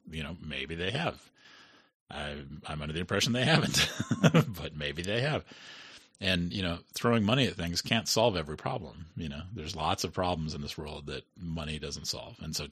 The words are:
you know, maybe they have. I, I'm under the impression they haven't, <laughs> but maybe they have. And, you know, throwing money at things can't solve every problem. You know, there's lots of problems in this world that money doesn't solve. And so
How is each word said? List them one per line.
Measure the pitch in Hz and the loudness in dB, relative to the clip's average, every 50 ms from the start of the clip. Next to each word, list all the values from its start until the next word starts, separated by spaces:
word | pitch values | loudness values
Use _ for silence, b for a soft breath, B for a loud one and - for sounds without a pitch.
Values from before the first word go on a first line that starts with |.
| _ - | _ -10
you | 80 80 76 | -8 -6 -6
know, | 71 90 87 | -6 -8 -10
maybe | - 78 73 67 67 71 82 | -8 -8 -6 -6 -6 -6 -4
they | 82 87 95 | -4 -2 -2
have. | 107 143 170 131 - - - - B B B B B B B B B B B B B B _ _ | 0 0 0 -2 -4 -4 -12 -20 B B B B B B B B B B B B B B _ _
I, | - 76 73 73 73 73 71 69 73 76 - | -8 -6 -6 -6 -6 -8 -10 -12 -12 -12 -8
I'm | - 78 76 | -8 -6 -6
under | 73 76 78 | -4 -4 -2
the | 82 | -4
impression | 90 - 104 98 - - 117 | -2 0 2 2 2 2 2
they | 123 131 | 4 4
haven't, | - 160 - - - - - - - - - - - 233 - | 6 6 6 6 4 4 4 2 2 2 -4 -2 -2 0 6
<laughs> | - 165 - 170 - - | 6 8 8 8 6 6
but | 104 - - - - | 0 -6 -8 -8 -6
maybe | 76 76 73 71 80 | -6 -6 -6 -4 -4
they | 87 95 104 120 | -2 -2 0 0
have. | 127 151 151 90 90 B B B B B B B B B B B B B B B | 0 0 0 -2 -4 B B B B B B B B B B B B B B B
And, | 98 95 92 87 87 87 - | 0 2 2 4 2 0 0
you | 104 95 | -2 -2
know, | 87 85 82 - _ - | -2 -2 -4 -6 _ -10
throwing | - - 123 117 117 104 | 0 2 4 4 6 6
money | 101 120 139 131 | 4 4 4 4
at | 101 90 | 2 2
things | - 87 85 85 87 | 0 -2 -2 -2 -2
can't | - - 120 117 - - | 0 2 2 2 2 2
solve | - 110 110 120 98 87 | 4 6 6 6 4 2
every | 80 76 78 - | 0 -2 -4 -4
problem. | - 135 135 123 92 76 - - 87 - - - | -2 -2 -2 -2 -6 -8 -12 -12 -14 -12 -8 -6
You | 85 78 | -6 -6
know, | 69 73 87 92 98 | -6 -8 -10 -8 -8
there's | - 78 78 - | -8 -8 -6 -4
lots | - 78 82 95 - - | 0 2 2 2 2 0
of | 92 - | -4 0
problems | - 92 90 90 80 80 80 85 | 0 2 2 2 0 0 -4 -4
in | 82 | -4
this | 71 67 - - | -6 -8 -8 -8
world | 76 76 76 73 73 71 | -8 -8 -8 -8 -8 -8
that | 71 64 - _ _ - | -8 -8 -8 _ _ -10
money | 87 82 80 82 78 76 78 76 | -8 -6 -4 -4 -4 -4 -4 -6
doesn't | 71 73 - - 80 - | -6 -6 -8 -6 -6 -6
solve. | - 90 - - - - | -6 -6 -8 -12 -14 -12
And | - 80 76 | -10 -6 -6
so | - - - | -6 -6 -4